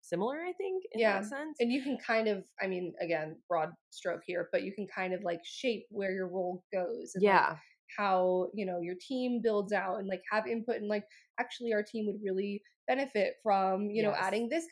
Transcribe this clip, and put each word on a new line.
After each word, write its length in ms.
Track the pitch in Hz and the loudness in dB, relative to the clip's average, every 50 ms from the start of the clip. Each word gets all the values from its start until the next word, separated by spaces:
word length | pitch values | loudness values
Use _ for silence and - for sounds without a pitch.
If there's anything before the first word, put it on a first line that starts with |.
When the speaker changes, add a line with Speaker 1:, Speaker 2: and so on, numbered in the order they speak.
Speaker 1:
similar, 380 | - - 175 175 196 240 277 311 | -8 -6 -2 -2 0 -2 -2 -4
I 100 | 339 370 359 | -6 -8 -6
think, 300 | - 392 392 370 381 381 - | -6 -4 -4 -4 -4 -6 -6
in 80 | - 220 | 0 2
Speaker 2:
Yeah. 200 | 226 214 202 196 | 4 4 4 2
Speaker 1:
that 40 | 208 | -2
sense. 320 | 208 - 269 302 311 302 - | -4 -6 -8 -8 -8 -2 0
Speaker 2:
And 120 | 240 233 | 0 2
you 100 | 247 285 | 2 0
can 160 | 262 285 254 - | 0 -2 -4 -4
kind 300 | - - 226 226 220 214 | -2 0 0 2 2 2
of, 160 | 208 190 180 - _ - | 0 0 -4 -10 _ -6
I 60 | 196 | -4
mean, 280 | 190 185 180 180 165 - - | -2 -2 -2 -4 -6 -6 -6
again, 420 | 185 165 165 156 156 156 160 - _ _ | -2 -2 0 -2 -2 -6 -10 -14 _ _
broad 220 | 175 160 156 165 165 _ _ _ | 0 0 0 -2 -4 _ _ _
stroke 320 | - - - 180 160 160 - | -20 -6 -4 -4 -4 -4 -4
here, 220 | - 180 175 - - | -4 -4 -4 -2 0
but 100 | - 175 - | 0 0 0
you 100 | 196 196 | -2 -6
can 120 | - 202 | -6 -8
kind 260 | - - 202 185 185 185 | -8 -4 -4 -4 -2 -4
of, 80 | 180 | -4
like, 180 | 202 175 170 - - | -2 -4 -4 -4 -6
shape 420 | - - - - 262 226 196 - _ | -12 -12 -2 -2 -2 -2 -2 -6 _
where 220 | 214 208 196 190 | -6 -4 -2 -2
your 160 | 185 190 185 180 | -2 -2 -4 -4
role 360 | 175 190 180 180 180 180 - _ | -2 -2 -2 -2 -4 -6 -8 _
goes 400 | - 185 180 170 - - - - - | -4 -2 -2 -2 -4 -6 -8 -6 2
and, 100 | 180 196 | 4 6
like, 200 | 202 190 170 - | 8 10 8 8
Speaker 1:
Yeah. 140 | - 160 156 - - - _ _ _ - | 6 2 -2 -10 -20 -20 _ _ _ -4
Speaker 2:
how, 540 | - 208 196 190 185 185 185 180 185 180 - 196 | -2 2 4 4 4 6 4 4 2 0 0 -2
you 100 | 208 202 | -4 -4
know, 140 | 185 180 175 | -2 -2 -4
your 140 | 170 175 185 180 | -4 -4 -6 -8
team 400 | - - 269 254 254 247 247 233 | -6 -4 -2 -2 0 0 0 2
builds 300 | 233 226 214 208 202 196 | 2 2 2 2 2 2
out 260 | 208 185 190 190 185 220 | 0 0 0 0 -2 -2
and, 100 | 196 196 | -2 -4
like, 140 | 190 185 - - | -4 -4 -4 0
have 160 | 208 220 220 | 0 0 0
input 300 | 240 233 233 220 247 226 | 0 -2 -2 -2 -2 -4
and, 120 | - 208 208 | -2 -2 -2
like, 160 | 208 208 208 - - - _ _ _ - | -2 -2 -2 -6 -18 -20 _ _ _ -6
actually 340 | 254 254 - - 247 233 | -6 -6 -6 -6 -2 0
our 100 | 220 208 | 2 0
team 240 | 208 - - 226 214 | 0 -2 -4 -4 -2
would 140 | 208 196 214 | -2 -4 -2
really 400 | 214 196 185 190 202 202 202 208 - - _ _ _ | -4 -2 -2 0 -2 -2 -4 -6 -8 -14 _ _ _
benefit 480 | - 254 269 277 269 - 214 190 - - - | 0 0 0 0 0 2 2 2 2 0 0
from, 480 | - 220 196 196 190 190 190 190 208 208 | 2 4 4 4 4 4 2 2 0 0
you 120 | 208 220 | 0 2
know, 100 | 214 208 | 2 2
Speaker 1:
Yes. 60 | - - | 2 2
Speaker 2:
adding 300 | 185 196 202 214 233 226 | 0 2 2 0 0 0
this 180 | 285 330 330 330 | 0 -2 -2 -2